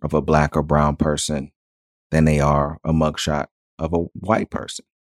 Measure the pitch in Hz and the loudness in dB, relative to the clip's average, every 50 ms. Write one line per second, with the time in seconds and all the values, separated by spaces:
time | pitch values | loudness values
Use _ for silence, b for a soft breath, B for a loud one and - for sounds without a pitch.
0 | - 76 78 76 67 73 78 76 76 76 - 78 73 78 76 73 73 76 73 - | -6 -2 -2 0 2 2 4 4 2 2 0 -2 0 2 2 2 2 2 0 0
1 | 76 78 76 73 - - 76 71 69 - _ _ _ _ _ _ _ _ _ _ | -2 -2 -2 -2 -4 -4 -4 -6 -6 -10 _ _ _ _ _ _ _ _ _ _
2 | _ _ - 80 80 78 76 73 71 73 73 71 71 71 80 - - 80 80 80 | _ _ 2 4 4 4 4 4 4 2 2 2 0 -2 -4 -6 -4 -2 0 0
3 | 78 78 76 - - 82 76 73 - - _ _ _ _ _ - 80 80 85 85 | 0 0 -2 -4 -4 -2 -2 -2 -4 -6 _ _ _ _ _ -8 -6 -2 -2 -2
4 | 85 - - - 92 95 110 110 98 - - - - - - - - _ _ _ | -4 -4 -8 -8 -2 -2 0 0 -2 -4 -6 -8 -8 -8 -12 -16 -18 _ _ _
5 | _ _ | _ _